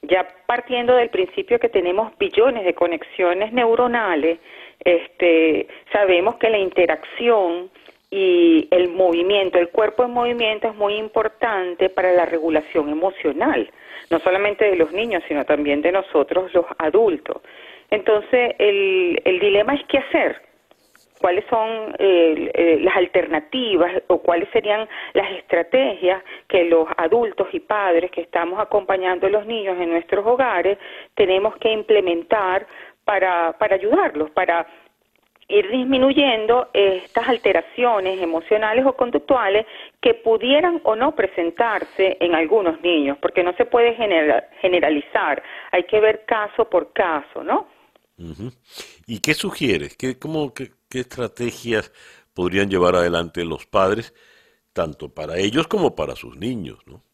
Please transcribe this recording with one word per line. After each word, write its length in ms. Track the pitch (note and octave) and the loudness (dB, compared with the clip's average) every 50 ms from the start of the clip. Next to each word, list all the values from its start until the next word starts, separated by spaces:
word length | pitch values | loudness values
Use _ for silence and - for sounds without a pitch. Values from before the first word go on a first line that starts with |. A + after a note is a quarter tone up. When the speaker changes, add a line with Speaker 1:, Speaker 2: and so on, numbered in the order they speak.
| - | -2
Speaker 1:
Ya 220 | F3 F3+ F#3 F3+ - - - _ | 0 0 0 0 -4 -8 -20 _
partiendo 500 | - A#3+ A#3+ A#3+ - B3+ A#3+ A#3+ A#3+ B3+ | -4 -4 -4 -2 -4 -4 -2 2 4 4
del 140 | B3 A#3+ A3+ | 4 4 2
principio 500 | - F#3 F#3 F3+ - - F#3+ - A#3 A#3 | 0 -2 -4 -2 -4 -8 -2 -2 -2 0
que 80 | - A#3 | 0 0
tenemos 480 | - G3+ F3 F3 F3+ G3 A3 G#3 - _ | 0 0 0 0 0 -2 -2 -4 -4 _
billones 460 | G#3 F#3+ - G3+ A3 C4+ B3+ A#3 G3 | -6 -2 2 4 2 4 2 0 -2
de 100 | F3+ E3+ | -2 0
conexiones 800 | - F3+ E3+ E3+ D3+ - - - - F#3 F3 F3 F#3 G#3 A3 A3+ | 0 0 -2 -2 -4 -8 -12 -4 -2 0 0 0 0 -2 -2 -2
neuronales, 880 | B3 A#3+ A3+ A3+ A3+ B3 B3 A#3+ A#3+ A3 G3 F3 D3+ C#3 E3 E3 E3 _ - - - - - _ _ - | 0 2 2 2 2 2 0 0 -2 -2 0 -2 0 0 0 -2 -2 _ -20 -20 -20 -20 -20 _ _ 0
este, 840 | F#3 F3 E3+ E3+ - _ _ F#3 F3 E3 D#3+ D#3+ D#3+ D3+ - - - - - - - - | 2 2 2 0 -4 _ _ 2 4 4 4 4 4 2 0 -2 -6 -12 -20 -18 -4 0
sabemos 440 | G#3 G#3 F#3+ F#3 E3+ F3+ G#3+ A#3 | 0 2 4 4 2 2 0 -2
que 140 | - - A3+ | 0 0 0
la 80 | A3+ G#3 | 0 0
interacción 1120 | F#3+ F#3 - - F3+ E3 D#3+ D#3 - - - - A#3 A#3+ A#3 G#3+ F#3+ E3+ E3+ F3 F3+ F#3 _ - _ - - _ _ _ | -2 -2 2 2 2 2 2 -2 -4 -16 -12 -4 0 2 2 2 2 0 -2 -4 -8 -12 _ -20 _ -20 -20 _ _ _
y 560 | - G3 F#3+ F#3 F3+ F3 E3+ E3+ E3 D#3 - - F#3 | -4 0 2 2 4 6 6 6 6 4 4 4 2
el 160 | F3+ F3+ F3+ | 2 2 0
movimiento, 680 | E3+ F#3 F#3 F3+ E3+ E3+ F3 F#3 G#3 G3+ G3 F#3 - F3+ | 0 2 2 2 2 2 0 2 2 0 0 2 2 2
el 100 | E3+ E3+ | 0 2
cuerpo 360 | - - A3 G#3+ G#3+ - B3 | 0 0 0 0 2 0 -2
en 60 | A#3+ | 0
movimiento 580 | A#3+ A#3+ A#3+ A#3+ A#3+ A#3+ A#3 G#3+ G#3+ G#3+ A3 A3+ | 0 -2 -2 -2 -2 -2 -2 -2 -2 -2 -4 -6
es 60 | G#3 | -4
muy 220 | G#3+ G#3 G3+ G#3 | -2 -2 -2 -2
importante 920 | G#3+ G#3+ G#3+ - A3+ A3 A3 - _ - A#3 G#3+ F#3+ F#3 F3+ F3 - F#3+ F#3 | -4 -6 -4 -2 -2 -2 -2 -4 _ -4 -2 -2 -2 -4 -4 -2 0 0 0
para 240 | F#3+ - F#3 F#3 F3+ | 0 0 0 4 4
la 140 | F3+ E3+ | 4 2
regulación 640 | D#3+ E3 E3 D#3 E3 D#3+ D3+ D3+ - - E3 D3 D3 | 2 -2 -2 -2 0 0 0 -2 0 -2 -2 -2 -2
emocional, 800 | D3+ D#3 E3+ G3 F#3 - - D#3+ C3+ D3 G#3+ C#4+ D4 - G#2 - - - - - - - - _ | -2 -2 -2 -2 -4 -2 -4 -4 -2 0 -2 0 0 -2 -4 -6 -8 -20 -20 -20 -20 -20 -6 _
no 80 | E3+ D#3+ | -4 0
solamente 460 | - F#3 F3+ F#3+ G3+ G#3 G3+ - A3+ | 2 2 0 2 0 0 0 2 2
de 120 | G#3 F#3+ | 2 4
los 160 | F3 D#3+ D3+ D#3+ | 2 2 0 0
niños, 300 | G3 A3+ A#3 G#3+ E3+ - - | -6 -4 -2 -4 -4 -4 -4
sino 180 | D#3 D3 C#3 | -4 -4 0
también 340 | - D#3 C#3+ D3 D3 C#3 C#3+ | 0 0 0 0 -2 -2 0
de 120 | D3 E3+ F3+ | 0 0 0
nosotros 600 | G3 F#3 - - D#3 C#3 - D#3+ F3 F#3 F#3 - | 0 -4 0 0 0 0 2 0 -2 -2 0 0
los 140 | F3+ E3+ - - _ | 0 0 0 -4 _
adultos. 640 | - D#3 D3+ G3+ A#3 G#3+ E3+ C#3+ - - - - _ - - - - - - - _ _ | -4 0 2 4 2 4 0 -2 -6 -10 -10 -10 _ -20 -20 -20 -20 -20 -20 -20 _ _
Entonces, 680 | - G#3+ F#3+ - G#3+ G#3 G#3 - - B3 A#3+ A#3 - - | -4 -2 2 2 2 2 2 0 2 2 2 0 0 2
el, 640 | G#3 G#3 G3+ G3+ G3 F#3+ F#3+ F#3 F3+ F3 E3 - - | 2 2 2 2 0 2 2 2 2 0 0 0 0
el 140 | - F#3 F3+ | 0 0 2
dilema 380 | G3 G3+ G3 G3+ G#3+ A3+ C#4 | 2 2 4 4 2 2 0
es 80 | C#4+ - _ | -2 -2 _
qué 100 | - C#4 | -2 -2
hacer, 440 | C4 - - E4 A#3+ D3+ - - _ _ _ _ _ _ _ _ _ _ _ _ _ _ _ _ | -2 0 -2 0 0 0 -4 -6 _ _ _ _ _ _ _ _ _ _ _ _ _ _ _ _
cuáles 260 | - F#3 F3+ F#3 G#3 - | 0 0 0 0 -2 -2
son, 460 | - A3+ A3 A3 A3+ A3+ A3 G#3+ - - | -2 -2 -2 -2 -4 -8 -8 -10 -6 0
eh, 520 | - G3 F#3 F3 E3 E3 D#3 D#3 E3 - - | 2 4 6 6 4 4 2 0 -4 -4 0
eh, 260 | - E3+ E3+ D#3+ D3 - | 2 4 4 4 4 2
las 140 | F#3 F#3 | 0 2
alternativas 1080 | G3+ F3+ F3+ - F#3 E3+ - E3+ D3+ D3+ - - C4 B3 A3+ G3 E3+ F3 F3 F3+ F#3 - _ | 0 -2 0 0 -2 -2 0 -4 -6 -6 -6 -8 -6 -4 -2 0 0 0 0 -2 -6 -2 _
o 120 | F#3 E3 | -2 0
cuáles 300 | - - E3+ E3+ F3 - | 2 0 0 0 -2 -2
serían 360 | - A3+ G#3+ G#3 G#3 G#3+ A3 G#3+ - - - - - | -2 -2 0 0 -2 -2 -4 -8 -12 -14 -14 -4 -2
las 160 | - G3 - F#3+ F3 | -2 -2 -2 -8 -12
estrategias 840 | - _ G3 E3+ E3+ - - B3+ C4+ C4 G3+ E3+ D#3+ F3+ F#3 F#3+ - - - - _ _ | -6 _ -2 -2 -2 0 0 0 0 0 -2 -2 0 0 0 0 -4 -16 -20 -20 _ _
que 160 | - F#3+ E3+ | 0 0 2
los 220 | E3+ E3 E3 D#3+ D#3+ - - | 4 4 2 2 0 -2 -2
adultos 500 | E3+ E3 F#3+ A#3+ A#3+ G#3+ F#3 - G3 F#3 - | 0 2 2 2 2 0 -2 -4 -6 -4 -4
y 80 | E3+ | -10
padres 500 | - _ G#3+ G#3 G3+ F#3+ E3+ E3 F3 F3+ | -6 _ -4 -2 0 2 2 2 0 0
que 100 | - - | -6 -8
estamos 400 | E3 - - F3 E3+ E3+ F3+ G3+ | -10 -4 -4 -4 -4 -2 -4 -4
acompañando 680 | G#3+ G3+ A3 G#3 F#3+ - G3 F#3+ F#3 F#3 F#3 F3 F#3 | -4 0 0 -2 0 0 -2 -2 0 -2 -2 0 0
a 40 | G3 | 0
los 160 | G3+ G#3+ G#3 | 0 0 -2
niños 340 | G#3+ A#3 A3+ G3+ F#3+ F3+ F3 | -4 -8 -6 -4 -4 -4 -4
en 80 | F3+ E3+ | -2 -2
nuestros 380 | E3+ E3+ E3+ - - F#3 G3+ | -2 -2 -2 -2 -4 -2 2
hogares 500 | A3+ B3 B3 C4+ B3 G#3 F3 F3 F#3 G3+ - - - - - - _ _ | 0 2 2 2 0 0 0 0 0 -2 -2 -6 -20 -18 -20 -20 _ _
tenemos 420 | - G#3+ F3+ F#3 F#3+ G3+ A3 G#3+ | 0 2 2 2 0 0 -2 -4
que 160 | - - A3+ A3 | -2 -2 -2 -2
implementar 960 | G#3+ G#3 - A3 G#3 G3 F3+ E3+ E3+ E3+ - - G#3+ G3 F#3 F#3 G3 G3+ - - - - - - _ _ | -2 0 2 2 2 2 2 -2 -2 0 -2 0 0 0 0 -2 -2 -4 -6 -20 -20 -20 -20 -20 _ _
para, 500 | - G#3 F#3+ F#3 F#3 F3+ E3+ E3+ E3 D#3+ | -2 0 2 2 2 2 2 0 -2 0
para 200 | - G#3+ G#3+ G3 | 0 0 0 2
ayudarlos, 540 | F#3+ F#3 G#3 B3+ F4+ G4 D#4+ - D3 D#3 D#3 _ | 0 2 2 2 2 2 2 0 -2 -6 -2 _
para 340 | - F#3 F#3 E3+ E3+ D#3+ - - - _ _ _ _ _ _ _ _ _ _ _ _ _ _ | -2 0 0 0 -2 -2 -6 -12 -20 _ _ _ _ _ _ _ _ _ _ _ _ _ _
ir 200 | - G#3 F#3+ F#3+ | 2 2 2 2
disminuyendo 1000 | A3+ C4 B3 B3+ C4+ C4 C4 C4+ C#4 D4 C#4+ C#4 A#3 A3 G#3+ A3 A#3 B3 - - _ | -2 -4 0 0 0 2 2 2 4 2 2 2 0 -2 0 2 2 2 0 0 _
estas 560 | - G3+ G3 F#3+ F#3 - - _ A#3 A#3 A#3 | 2 2 2 2 -2 -6 -6 _ -4 0 0
alteraciones 920 | B3 A#3 - G#3+ F#3 E3+ E3 - - - B3 A#3+ A3+ G3+ F#3+ F#3+ F#3+ F#3+ F3+ | -2 0 2 2 2 2 -2 -4 -4 -2 0 0 2 0 0 -2 -4 -4 -4
emocionales 640 | E3 E3 E3 E3 - A3 G#3+ A3 G#3+ G#3+ A#3+ C4 | -4 -4 -6 -2 0 0 0 0 0 0 2 2
o 80 | C4+ B3+ | 0 0
conductuales 720 | - B3+ A#3+ - - - - C#4 B3+ A3+ F#3+ G3 G#3 A3 - - - - - _ _ | 0 -4 -2 -2 -4 0 0 0 0 2 2 0 0 -2 -2 -12 -20 -20 -20 _ _
que 140 | - - - | 0 0 0
pudieran 680 | - - A3+ A3+ A3 - B3 C4+ D4 E4 F4 E4+ D#4+ - | 2 2 0 0 2 2 2 2 2 2 2 -2 0 -2
o 140 | - A3 | -2 -2
no 180 | A3 B3 D4 D4+ | 0 0 -2 0
presentarse 1040 | - G#3 F#3 - - E3+ E3 E3+ - A#3+ A#3 G#3+ F#3 - - - - F#3+ F#3+ - - | -2 -4 -4 -2 -4 -4 -4 -2 -2 -2 -2 -2 -4 -6 -8 -2 0 0 0 0 0
en 140 | - F3 E3+ | -2 0 0
algunos 460 | D#3+ E3 D#3 F#3+ A3+ G3 E3+ D#3+ - | 0 0 2 2 2 2 0 -4 -2
niños, 380 | - F3 F3 D#3 C#3+ C#3 C#3 - | -2 0 0 2 0 -2 -4 -4
porque 220 | - - - - F3 | -6 -4 -2 0 -2
no 100 | F3+ F3 | -2 0
se 100 | - A#3+ | -2 -2
puede 280 | A#3 - A#3+ A#3 A#3+ A3+ | 0 2 2 2 2 0
genera-, 540 | A3+ A#3 G#3 F#3 E3 D3+ D3+ B2+ - - - - - | -2 -2 0 0 2 2 2 2 0 -2 -4 -16 -4
generalizar, 840 | - F#3+ F3+ F3 D#3 D3 D#3 D3 C#3+ - - A3 G3 D#3+ C#3+ - - - - - - - | -2 0 2 2 2 2 0 -2 -4 -4 -4 -2 -2 -2 -4 -4 -6 -14 -18 -18 -12 -4
hay 140 | - F3+ F3 | -2 -2 -2
que 160 | F3+ - G#3+ | 0 0 2
ver 240 | G#3+ A3 A3 G#3+ - | 4 2 2 0 -4
caso 460 | - - A3 G#3+ G#3 - - A3+ - | -4 -4 -4 -4 -6 -4 -4 -4 0
por 220 | - F3+ F3 - _ | 0 -2 -2 -2 _
caso, 520 | - G3+ F3 D#3+ D3 C#3+ - - C#3 C3 | -2 -2 -2 -2 -4 -6 -8 -16 -14 -6
¿no? 240 | D#3+ A#3 G#4 G#4+ - _ _ _ _ _ _ _ _ _ _ | -4 -4 -4 -4 -6 _ _ _ _ _ _ _ _ _ _
Speaker 2:
Ujú. 320 | F2 E2 D#2 D2+ G2+ B2+ - _ _ _ - - - - - _ _ | -16 -16 -14 -12 -14 -14 -14 _ _ _ -20 -20 -20 -20 -20 _ _
¿Y 140 | - A#2 G2+ | -12 -8 -6
qué 140 | - - D#3 | -2 -2 -2
sugieres? 600 | - - G3 - - D#3+ B2+ G2 D#2+ C#2+ C2+ - | -2 -2 -6 -6 -4 -2 0 0 -2 -2 -8 -12
¿Qué, 220 | _ - C3 B2+ B2+ | _ -8 -8 -8 _
cómo, 360 | - D#3 D#3+ D#3 D3 C3+ - | -10 -8 -6 -6 -6 -6 -8
qué, 160 | - C3+ A2 _ _ _ _ | -12 -16 -16 _ _ _ _
qué 120 | - C3 | -10 -10
estrategias 920 | B2 _ - - A#2+ G#2+ _ - A#2+ A#2+ A2+ - - A#2 A2+ G#2+ G2+ - _ _ - - - - _ _ _ | -10 _ -8 -8 -8 -8 _ -6 -6 -6 -6 -8 -6 -2 -2 -2 -2 -4 _ _ -20 -20 -20 -20 _ _ _
podrían 360 | - F2+ F2+ F2 G2 G2+ G2+ | -4 -4 -2 0 0 0 0
llevar 240 | F#2+ F#2 F2 F2+ F2+ | 2 2 4 4 4
adelante 500 | F2 F2 F2 E2+ E2+ E2+ E2 _ F2+ F2 | 2 2 2 0 -2 -4 -4 _ -8 -6
los 220 | E2 D#2 C2+ - | -6 -8 -10 -12
padres, 480 | _ - G#2 F#2+ F#2+ G#2 A2 A2+ - _ _ _ _ _ _ _ _ _ _ _ _ _ | _ 0 0 2 2 0 -2 -6 -12 _ _ _ _ _ _ _ _ _ _ _ _ _
tanto 400 | - F2 D#2 D2 _ D#2 C#2 _ | -6 -6 -6 -6 _ -16 -18 _
para 260 | - D#2 D2+ E2 F2+ | -12 -12 -8 -4 -2
ellos 280 | G2 G#2 A2 D3 E3 | -2 0 0 -2 -4
como 280 | - - G#3 F3 B2+ - | -2 -2 -2 -2 -2 -2
para 200 | - D#2+ C#2+ B1+ | -2 -8 -8 -8
sus 220 | - - A#1+ A#1+ C2+ | -12 -16 -20 -16 -10
niños, 400 | F2 A#2+ C3 A2+ F2 C2 G#1+ G1+ _ | -8 -8 -8 -8 -10 -12 -14 _ _
¿no? 160 | _ C2 - _ _ | _ -20 -20 _ _